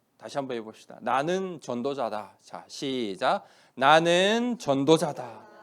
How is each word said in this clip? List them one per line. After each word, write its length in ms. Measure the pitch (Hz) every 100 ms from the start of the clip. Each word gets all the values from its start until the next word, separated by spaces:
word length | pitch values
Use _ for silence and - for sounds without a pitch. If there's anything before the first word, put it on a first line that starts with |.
| _ _
다시 200 | 113 143
한번 180 | 135 120
해봅시다. 400 | 110 - - 123
나는 580 | 120 123 151 185 190 165
전도자다. 800 | - 123 135 139 113 104 98 -
자, 220 | - 87 82
시작. 800 | - 139 127 110 90 127 190 - _ _ -
나는 840 | 135 156 170 175 196 226 247 233
전도자다. 880 | - 139 139 160 160 139 123 - - -